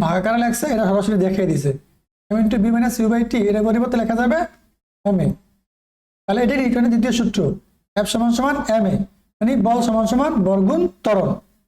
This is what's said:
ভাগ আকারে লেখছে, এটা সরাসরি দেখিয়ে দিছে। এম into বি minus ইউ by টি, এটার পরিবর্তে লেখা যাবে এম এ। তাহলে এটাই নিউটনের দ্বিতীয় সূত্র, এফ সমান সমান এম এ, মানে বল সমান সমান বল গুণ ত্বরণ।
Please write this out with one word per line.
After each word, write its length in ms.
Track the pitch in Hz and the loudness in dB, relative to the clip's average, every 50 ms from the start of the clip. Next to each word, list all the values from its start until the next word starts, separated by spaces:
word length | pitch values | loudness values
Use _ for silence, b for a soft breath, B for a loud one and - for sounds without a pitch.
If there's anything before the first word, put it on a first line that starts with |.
| 165 | 0
ভাগ 100 | 160 175 185 | 0 0 0
আকারে 200 | 185 214 226 233 240 | 0 0 0 0 0
লেখছে, 220 | 240 233 - - 302 262 | -2 -2 -2 -2 -2 0
এটা 100 | 214 220 185 | 0 0 0
সরাসরি 260 | 196 208 196 202 214 190 190 | 0 0 0 0 0 0 0
দেখিয়ে 220 | 190 190 190 190 165 | 0 0 0 0 0
দিছে। 200 | 160 139 139 143 135 - - _ _ _ _ _ _ _ _ - | 0 0 -2 -2 -4 -6 -8 _ _ _ _ _ _ _ _ -4
এম 60 | 208 220 220 | -2 0 0
into 140 | 214 - 233 196 | 2 2 2 2
বি 40 | 233 233 | 2 2
minus 180 | 233 233 226 220 - | 2 0 0 0 0
ইউ 60 | 226 220 233 | 0 0 2
by 80 | 233 233 - - | 0 0 0 0
টি, 60 | 240 202 202 | 0 0 2
এটার 160 | 202 214 214 226 | 0 0 0 0
পরিবর্তে 280 | 220 233 240 254 247 233 220 | 0 0 0 0 -2 -2 -2
লেখা 120 | 226 233 226 | -2 -2 0
যাবে 180 | 247 247 302 330 349 - - _ _ _ _ _ _ _ _ _ - 202 | 0 0 0 0 -2 -4 -8 _ _ _ _ _ _ _ _ _ -4 -2
এম 80 | 202 185 156 | 0 0 0
এ। 40 | 135 - - _ _ _ _ _ _ _ _ _ _ _ _ _ _ _ _ _ | -2 -4 -6 _ _ _ _ _ _ _ _ _ _ _ _ _ _ _ _ _
তাহলে 160 | - 196 240 247 | -4 -2 0 0
এটাই 140 | 240 277 269 269 | 0 0 0 0
নিউটনের 280 | 247 240 240 233 233 233 | 0 0 0 2 2 2
দ্বিতীয় 180 | 226 208 208 202 - | 2 0 0 0 0
সূত্র, 220 | 226 190 - 196 170 135 - - - _ _ _ _ _ - 202 | -2 -2 0 -2 -2 -2 -2 -6 -10 _ _ _ _ _ -4 -4
এফ 60 | 208 202 - | -4 -2 -2
সমান 180 | 233 233 240 233 | 0 0 0 0
সমান 200 | 233 254 277 294 277 247 - 220 | 0 0 -2 -2 -2 -2 0 0
এম 80 | 226 208 190 196 | 0 0 0 0
এ, 20 | 196 - - _ _ _ _ _ - | -2 -4 -6 _ _ _ _ _ -4
মানে 140 | 214 240 277 240 190 | -2 0 0 2 2
বল 120 | 226 233 240 233 | 2 2 0 0
সমান 200 | 240 220 220 220 - | 0 0 0 0 0
সমান 220 | 233 254 285 311 320 220 185 | 0 0 0 0 0 0 2
বল 140 | 185 196 196 190 196 | 2 2 2 2 2
গুণ 120 | 285 339 359 349 - _ - | 2 0 0 -2 -4 _ -2
ত্বরণ। 260 | 226 208 190 160 139 190 - - _ _ _ _ | 0 0 0 0 -2 -4 -6 -10 _ _ _ _